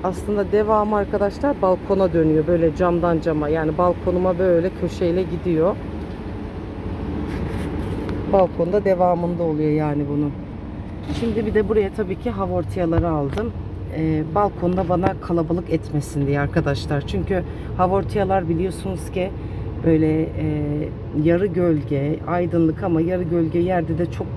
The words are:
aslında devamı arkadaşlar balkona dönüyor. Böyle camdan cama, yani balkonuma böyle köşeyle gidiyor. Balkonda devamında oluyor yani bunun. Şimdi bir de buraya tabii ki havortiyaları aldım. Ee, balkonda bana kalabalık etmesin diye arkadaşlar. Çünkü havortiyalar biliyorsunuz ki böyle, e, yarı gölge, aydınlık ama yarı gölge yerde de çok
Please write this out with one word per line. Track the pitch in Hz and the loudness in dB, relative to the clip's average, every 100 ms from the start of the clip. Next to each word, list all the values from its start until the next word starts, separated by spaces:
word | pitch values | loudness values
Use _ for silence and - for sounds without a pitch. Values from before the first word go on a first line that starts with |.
aslında | 180 180 165 208 185 | -4 -2 -2 0 2
devamı | 208 214 214 208 208 | 2 4 4 4 2
arkadaşlar | 196 202 202 196 277 185 | 0 0 0 0 0 2
balkona | 185 185 - 196 190 | 2 2 2 2 4
dönüyor. | 165 156 156 156 | 4 4 4 4
Böyle | 175 165 143 | 4 2 4
camdan | 180 170 175 160 | 2 4 2 2
cama, | 165 156 147 | 2 0 2
yani | 160 156 151 | 0 0 2
balkonuma | 180 175 - 180 185 175 | 2 2 0 2 2 2
böyle | 185 170 180 - | 4 4 2 -2
köşeyle | 180 - 180 175 | -4 0 0 0
gidiyor. | 175 165 180 156 170 220 - - - - - - - - - - - - - - - - - - - - - - - - - | -2 -2 0 2 2 0 -6 -8 -8 -10 -10 -8 -8 -8 -10 -8 -6 -6 -4 -4 -4 -4 -4 -4 -4 -4 -4 -6 -4 -4 0
Balkonda | 196 175 - 170 202 | 2 2 0 0 0
devamında | 202 180 180 170 175 175 | 2 2 2 2 0 -2
oluyor | 170 151 151 | -2 0 0
yani | 151 151 147 143 | 0 0 -2 -2
bunun. | 143 147 135 - - - - - - - - | -2 -2 -4 -10 -10 -10 -10 -10 -10 -8 -4
Şimdi | 233 214 220 | -2 0 0
bir | |
de | 208 196 | 2 2
buraya | 220 196 | 2 2
tabii | 190 190 202 | -2 -4 -4
ki | 247 | -4
havortiyaları | 202 185 180 156 190 170 165 165 | -2 -2 -2 -2 -2 0 2 2
aldım. | 156 143 156 233 - - - - 151 | 0 0 -2 -4 -6 -8 -8 -8 -2
Ee, | 160 156 156 | 0 0 0
balkonda | 180 202 - 175 180 180 | 2 0 0 0 2 2
bana | 180 190 190 | 2 2 -2
kalabalık | - 170 160 170 - | -2 0 0 -2 0
etmesin | 160 - 147 - 147 139 | -2 0 -4 -2 -2 0
diye | 143 | 0
arkadaşlar. | 143 170 143 139 - 147 - | 0 0 0 0 0 -2 -2
Çünkü | 202 160 190 - - - - | -2 0 -2 -2 -6 -6 0
havortiyalar | 185 196 160 214 190 190 165 | 2 2 0 0 2 2 2
biliyorsunuz | 165 185 160 190 180 - | 0 -2 -4 -6 -6 -4
ki | 190 185 - - - - - 165 | -4 -4 -4 -8 -8 -6 -2 2
böyle, | 160 156 156 | 4 4 2
e, | 160 - 156 151 147 147 156 - - 147 | 0 -2 -2 -2 -2 -2 -4 -6 -4 0
yarı | 151 175 196 | 4 4 2
gölge, | 170 175 151 127 139 143 160 - | 2 2 2 0 -2 0 -2 -2
aydınlık | 175 175 170 160 156 | -2 0 2 2 2
ama | 196 160 | 0 2
yarı | 165 180 | 2 0
gölge | 175 170 160 170 | 0 0 2 2
yerde | 175 180 165 160 | 2 2 0 0
de | 175 | -2
çok | - 170 | -4 -6